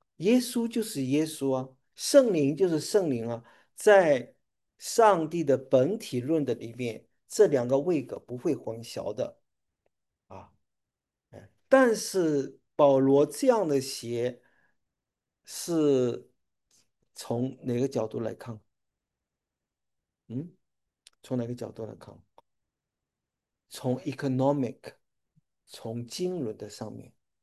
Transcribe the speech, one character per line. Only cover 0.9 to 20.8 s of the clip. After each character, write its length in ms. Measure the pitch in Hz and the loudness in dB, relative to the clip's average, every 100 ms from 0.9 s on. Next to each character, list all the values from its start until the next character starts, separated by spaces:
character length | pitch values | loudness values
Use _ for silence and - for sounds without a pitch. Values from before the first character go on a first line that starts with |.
| 143 | -4
耶 220 | 131 147 156 | 0 0 0
稣 280 | - 135 | -2 -2
啊， 160 | 131 131 - _ - | -2 -4 -14 _ -10
圣 380 | - 285 247 | 4 6 6
灵 220 | 170 139 156 | 4 0 2
就 120 | 185 | 0
是 120 | 156 | 0
圣 300 | - 208 170 | 0 0 0
灵 180 | 120 113 | -2 -4
啊， 140 | 117 - _ _ - | -8 -12 _ _ 0
在 600 | 214 196 165 131 - _ _ _ _ _ | 6 6 6 2 0 _ _ _ _ _
上 520 | - - 220 180 156 | -4 4 6 4 0
帝 140 | 170 | -2
的 140 | 139 131 | 0 0
本 400 | - 131 143 220 | 2 2 2 -2
体 220 | - 127 | -6 -6
论 240 | 127 160 | -2 -2
的 100 | 131 110 | -2 -4
里 180 | 113 | -8
面， 340 | 113 120 110 - _ _ | -8 -8 -8 -16 _ _
这 200 | - 190 | 4 4
两 200 | 139 120 | 4 2
个 120 | 135 | 0
位 240 | 170 156 | 0 -2
格 160 | - - | -4 -12
不 180 | - 123 | -12 -6
会 180 | 170 131 | -4 -4
混 280 | - 113 | -6 -12
淆 300 | 117 110 101 | -12 -8 -8
的 260 | 107 - - _ _ _ _ _ _ _ _ _ | -6 -8 -10 _ _ _ _ _ _ _ _ _
啊。 240 | 98 90 _ _ _ _ _ _ _ _ | -20 -20 _ _ _ _ _ _ _ _
哎， 200 | 104 98 _ _ | -20 -20 _ _
但 280 | 269 247 208 | 4 4 0
是 640 | - 190 160 143 135 - _ - | -4 -2 0 0 -4 -12 _ 2
保 240 | 143 135 | 4 6
罗 260 | 135 139 151 | 6 4 4
这 220 | - 269 | 2 0
样 200 | 226 170 | 2 0
的 120 | 139 | -2
写 600 | 131 - 117 120 123 123 _ _ _ _ _ _ _ _ _ _ | -2 -10 -8 -4 -4 -6 _ _ _ _ _ _ _ _ _ _
是 840 | - - - 165 151 131 123 117 - _ _ _ _ _ _ _ _ | -18 -14 -4 0 4 4 2 -2 -12 _ _ _ _ _ _ _ _
从 440 | - - 120 131 127 | -20 -6 -4 -4 -6
哪 180 | 135 120 | -4 -2
个 80 | 135 | -2
角 200 | 123 110 | -2 -4
度 120 | 113 | -4
来 120 | 110 | -8
看？ 260 | - 120 110 _ _ _ _ _ _ _ _ _ _ _ _ _ _ _ _ - | -8 -14 -16 _ _ _ _ _ _ _ _ _ _ _ _ _ _ _ _ -12
嗯， 240 | 120 170 - _ _ | -10 -10 -16 _ _